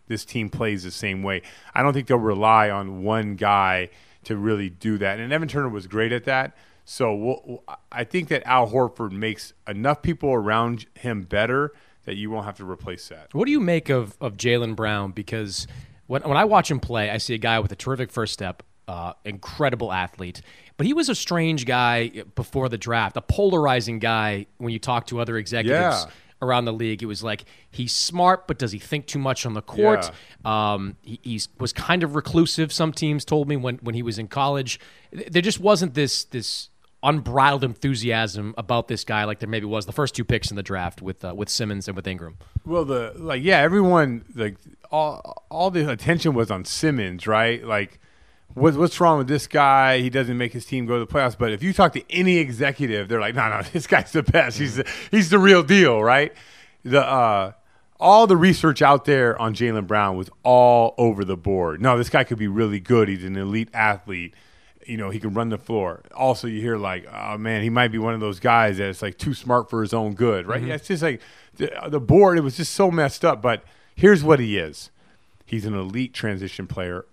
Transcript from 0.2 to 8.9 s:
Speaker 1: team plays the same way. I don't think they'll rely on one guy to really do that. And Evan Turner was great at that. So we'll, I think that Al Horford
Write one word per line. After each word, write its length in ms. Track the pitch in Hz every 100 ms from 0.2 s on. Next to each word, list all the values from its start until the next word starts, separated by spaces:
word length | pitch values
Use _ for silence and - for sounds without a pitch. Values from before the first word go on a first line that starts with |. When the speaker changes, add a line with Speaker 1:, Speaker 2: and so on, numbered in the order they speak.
Speaker 1:
team 240 | - 123 104
plays 360 | - 113 101
the 60 | 90
same 320 | - 104 95
way. 200 | 98 92 - - -
I 80 | -
don't 100 | 139
think 140 | 139 123
they'll 120 | 123
rely 520 | 110 98 107 110 104
on 320 | 101 98 95
one 320 | 98 110 107 98
guy 540 | 104 101 95 92 90 _ _ _
to 140 | - 104
really 340 | 107 104 98
do 260 | 87 110 107
that. 200 | 98 104
And 140 | 120
Evan 140 | 151 160
Turner 200 | 147 135
was 180 | 104 92
great 260 | 107 113
at 120 | 120
that. 320 | 135 131 135 - _ _ -
So 280 | - 120
we'll, 500 | 104 113 131 - 120 - - _
I 120 | 120
think 240 | 120 180 156
that 180 | 139 120
Al 240 | 127 117
Horford 400 | 123 123